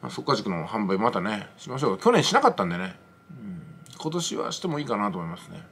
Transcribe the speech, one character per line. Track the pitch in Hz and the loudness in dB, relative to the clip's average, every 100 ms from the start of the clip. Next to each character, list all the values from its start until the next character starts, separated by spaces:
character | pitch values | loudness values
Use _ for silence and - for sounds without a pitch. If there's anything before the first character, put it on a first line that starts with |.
ま | - | -8
あ、 | |
速 | - - | -6 0
稼 | - | 0
塾 | 107 | 2
の | 85 76 | -2 -2
販 | 110 101 | -2 0
売 | 95 | 4
ま | 117 | 2
た | 104 | 2
ね、 | 92 107 - - | -2 -4 -6 -14
し | - | -10
ま | 131 | 0
し | |
ょ | 135 | 0
う。 | - | 4
去 | 214 | 4
年 | 208 | 6
し | 147 | 6
な | 240 | 6
か | 262 | 6
っ | - | 4
た | |
ん | 92 | 0
で | 87 | 0
ね。 | 92 - - - _ | -4 -8 -20 -20 _
う | |
ん。 | 135 202 180 - - - - | -14 -12 -12 -12 -18 -18 -8
今 | 160 | -6
年 | 170 170 - | -4 -4 -4
は | - | -4
し | - | -4
て | 185 | -2
も | 147 | -2
い | |
い | 147 | -2
か | 107 | 0
な | 104 | 0
と | 92 | -2
思 | 82 | -6
い | |
ま | 85 | -8
す | - | -12
ね。 | 80 85 | -16 -16